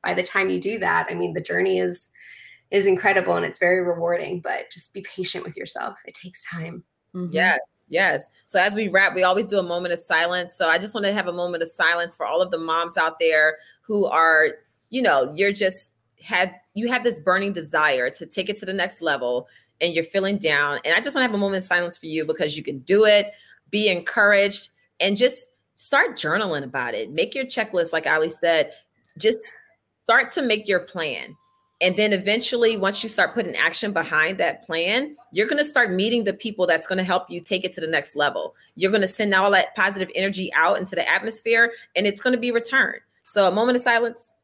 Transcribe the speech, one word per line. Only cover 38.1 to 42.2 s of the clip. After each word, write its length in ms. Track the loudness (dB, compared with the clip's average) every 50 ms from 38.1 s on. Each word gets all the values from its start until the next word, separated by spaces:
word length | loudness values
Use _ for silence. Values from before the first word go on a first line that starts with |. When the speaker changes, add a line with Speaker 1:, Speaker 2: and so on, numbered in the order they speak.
| 0
Speaker 3:
level. 400 | 0 0 0 0 -4 -8 -8 _ _ _ _ _
You're 160 | -2 0 0
gonna 160 | 2 2 2
send 260 | 2 2 2 2 2 2
all 160 | 4 4 4
that 260 | 4 4 2 2 -2
positive 360 | -2 -2 -2 0 -4 -6 -6 -4
energy 380 | -4 -2 -2 -4 -4 -8 -2 0
out 240 | 2 2 4 2
into 160 | 0 -2 -4 -4
the 160 | -4 -2 0
atmosphere, 640 | 0 -2 0 -2 -4 -2 0 0 4 4 4 2 0 -10 -20 _ _
and 100 | 0 0
it's 160 | 0 -2 0